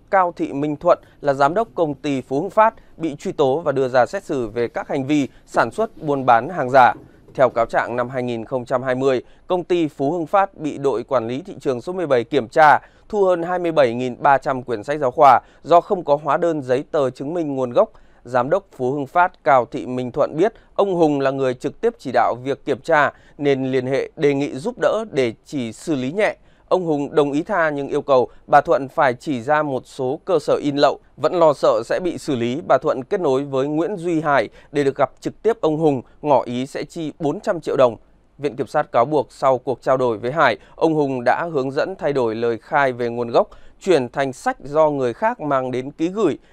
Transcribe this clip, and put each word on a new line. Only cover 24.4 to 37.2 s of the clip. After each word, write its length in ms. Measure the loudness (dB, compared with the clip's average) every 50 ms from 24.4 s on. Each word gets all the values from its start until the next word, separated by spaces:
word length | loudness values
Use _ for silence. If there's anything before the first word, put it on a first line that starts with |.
| -2 -4 -6
giúp 200 | -6 -8 -8 -6 -2
đỡ 240 | 0 0 0 0 -4 -4
để 220 | -2 0 0 0 -2 -8 _
chỉ 280 | -10 -8 -6 -6 -6 -8
xử 220 | -10 -6 -4 -4
lý 160 | -4 -4 -4
nhẹ. 240 | -2 -2 -2 -2 -2 -6 _ _ _ _ _ _
Ông 160 | -2 0 0
Hùng 300 | -2 -2 -2 -2 -2 0
đồng 160 | 0 2 2
ý 120 | 0 -2 -4
tha 260 | -2 -2 0 0 0
nhưng 180 | -2 -4 -6 -4
yêu 140 | -4 -4
cầu 260 | 0 2 2 2 2 0 -4 -14 _ 4
bà 140 | 4 4
Thuận 260 | 6 4 0 0 0 -4
phải 260 | 0 2 2 2 0
chỉ 280 | -2 -4 -6 -6 -4
ra 220 | -2 0 0 0 0
một 200 | -2 -4 -6 -8
số 340 | -10 -8 -6 -4 -4 -4 -6 -2
cơ 140 | -2 0 0
sở 200 | 2 0 0 0 0
in 120 | -2 0
lậu. 240 | 2 2 2 2 -2 -8 _ _ -4
Vẫn 180 | -2 0 2
lo 180 | 4 4 4 4
sợ 280 | 4 2 2 2 2 0
sẽ 140 | -2 -4 -4 -4
bị 140 | -4 -6 -6
xử 180 | -6 -4 -2
lý, 260 | -2 -2 -2 -4 -4 0 2
bà 100 | 0 2
Thuận 260 | 2 0 -2 -2 -4
kết 160 | -4 -4 -2
nối 240 | 0 0 0 0 -2
với 240 | -2 -4 -2 -2 -2
Nguyễn 300 | -2 -2 -2 -2 -4 -6
Duy 240 | -4 -2 -2 -2
Hải 280 | 0 0 0 0 0 -2 -8 -16 -20 _
để 120 | -4 0 0
được 120 | 0 0
gặp 160 | 0 -2 -2 -2 _
trực 220 | -10 -10 -10 -2
tiếp 200 | -2 -2 -2 0
ông 160 | 0 -2 0 2
Hùng, 240 | 2 0 0 0 -4 -10 -16 _
ngỏ 200 | 0 2 2 2
ý 240 | 2 0 -4 -6 -6
sẽ 180 | -6 -8 -10 -10
chi 300 | -10 -10 -8 -8 -8 -8
bốn 200 | -4